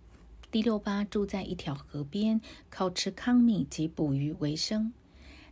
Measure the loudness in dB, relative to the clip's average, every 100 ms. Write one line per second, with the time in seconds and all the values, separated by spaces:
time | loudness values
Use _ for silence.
0 | -20 -20 -20 -20 -4 0 2 2 0 -2
1 | -2 -2 -2 -2 -6 -6 -6 -8 -8 -8
2 | -6 -2 2 0 -2 -18 -12 -4 -2 -2
3 | -4 -2 4 6 6 4 0 -2 -2 0
4 | 0 2 0 -2 -2 -2 -2 0 -2 -6
5 | -20 -20 -20 -20 -12